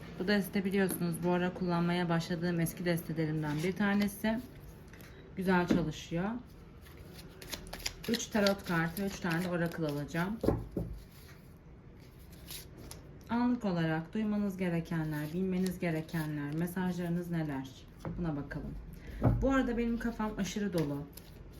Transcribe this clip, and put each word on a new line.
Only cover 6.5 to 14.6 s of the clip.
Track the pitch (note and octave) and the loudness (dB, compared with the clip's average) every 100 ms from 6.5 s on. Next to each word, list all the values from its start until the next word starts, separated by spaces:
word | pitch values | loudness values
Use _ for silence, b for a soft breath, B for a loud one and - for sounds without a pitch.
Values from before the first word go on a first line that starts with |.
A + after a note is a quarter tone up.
| - - - - - - - - - - - - - - - - | -18 -18 -18 -18 -16 -16 -16 -16 -14 -10 -10 -10 -8 -8 -6 -2
Üç | A3+ - | -2 0
tarot | A3 G3+ G3 - | 2 4 2 0
kartı, | E3+ E3 F#3+ G3 | 0 0 0 -2
üç | - | -2
tane | F3+ E3 | -2 0
de | F3+ | 0
oracle | F3 E3+ E3+ D#3 | 0 0 0 -2
alacağım. | C#3+ C#3+ E3 F#3 A3+ - - - - - - - - - - - - - - - - - - - - - - - - - - - - - | -2 -2 -2 -2 2 2 2 -4 -6 -6 -8 -14 -18 -18 -18 -20 -20 -20 -20 -18 -18 -18 -18 -18 -16 -12 -12 -12 -16 -14 -14 -16 -16 -2
Anlık | A#3 A#3+ A#3+ G3+ | 2 4 4 2
olarak | F3 E3 D#3+ E3 | 2 2 2 0
duymanız | A3 G#3+ G#3 G#3 | 0 2 2 0
gerekenler, | F#3 | 0